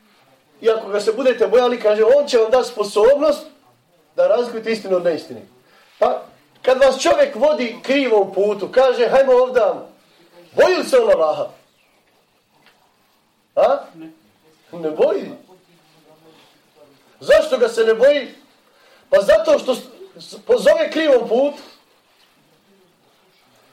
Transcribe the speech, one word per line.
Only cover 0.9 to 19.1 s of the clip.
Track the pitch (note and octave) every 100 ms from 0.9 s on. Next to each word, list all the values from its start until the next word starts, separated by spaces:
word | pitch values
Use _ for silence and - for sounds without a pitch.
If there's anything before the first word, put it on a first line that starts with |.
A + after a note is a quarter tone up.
| G#3
se | G#3
budete | A3 C4 A#3 G3+
bojali”, | A#3 B3 A#3+
kaže, | G#3+ G#3
„on | A3 C#4 C#4+
će | A#3+
vam | A3+
dati | B3+ B3
sposobnost | - G#3 G#3 A3 C#4 D#4 - - _ _ _ _ _ _ -
da | F3+
razlikujete | A3 A#3+ A3+ A3
istinu | A3+ G3 F3+
od |
neistine.” | E3+ D3+ - A2+ - _ _ _ _ -
Pa, | A3 - - _ _ _
kad | - C4
vas | C4+ -
čovjek | E4 - C#4
vodi | G#3+ C#4+ D4+ A#3+ A3
krivom | - C#4 C4 G#3+ G3
putu, | F#3 G#3 G3+ F#3
kaže, | - C4 A#3+ A3+
„Hajmo | C4 C4
ovdam”, | B3 B3+ A#3+ G3+ - - _ _ _ _ _ - -
boji | E4+ F4
li |
se | - C4
on | A3
Allaha? | F3 D#3 D3 B2+ - _ _ _ _ _ _ _ _ _ _ _ _ _ _ _ _ _ _ _
A? | - G#3 C#4+ -
Ne. | E3 D#3+ - _ _ _ _ _
Ne | F3 D#3+
boji. | D#3 C#5+ G4+ G#3 - _ _ _ E3+ _ D#3+ D#3 D#3 D#3+ D#3+ _ _ _ _ _ _ _ _
Zašto | - D#5+ - B3+
ga | A3+
se | A3+
ne | A3
boji? | A3 C4 D4 A#3+ - _ _ _ _ _ _ _